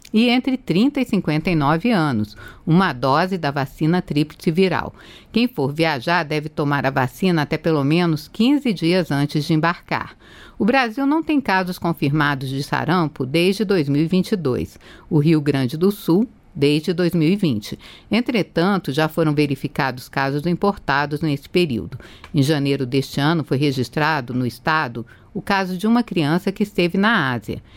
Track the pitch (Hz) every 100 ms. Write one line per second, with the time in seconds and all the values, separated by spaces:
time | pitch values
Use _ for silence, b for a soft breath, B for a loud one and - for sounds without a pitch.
0 | - 214 240 247 269 254 - 170 277 277
1 | 247 196 170 151 190 160 143 160 240 202
2 | 151 110 107 B B B - 170 185 123
3 | 131 147 185 190 143 143 131 - 160 180
4 | - 147 151 - 180 160 190 139 - B
5 | B B - 220 240 - 135 151 160 139
6 | 170 175 147 151 151 - 143 143 131 139
7 | 123 - 185 165 143 160 170 151 135 170
8 | 170 151 - - 240 294 247 170 165 185
9 | 160 143 143 156 147 156 165 175 - 127
10 | - - B B B - 214 269 240 220
11 | 277 320 311 294 285 190 185 180 170 160
12 | 143 151 147 139 131 135 139 131 123 185
13 | 151 - 131 165 180 196 202 196 139 143
14 | 160 185 175 202 139 117 82 - B B
15 | - 156 156 156 147 139 127 156 190 202
16 | - 175 254 - - - 143 151 156 170
17 | 175 170 151 202 160 104 - - B B
18 | - 208 240 233 156 165 180 196 - 139
19 | 156 - 156 147 147 131 139 - 135 123
20 | - 139 135 143 165 170 202 196 - 139
21 | 147 147 160 139 - 180 170 110 80 -
22 | B B B 151 135 151 139 139 123 135
23 | - 147 143 170 - 139 147 131 120 160
24 | 151 151 120 123 123 - 165 156 135 120
25 | 113 b b 202 - 196 185 180 214 240
26 | - 170 143 175 202 190 208 - 175 190
27 | 214 220 135 120 - - B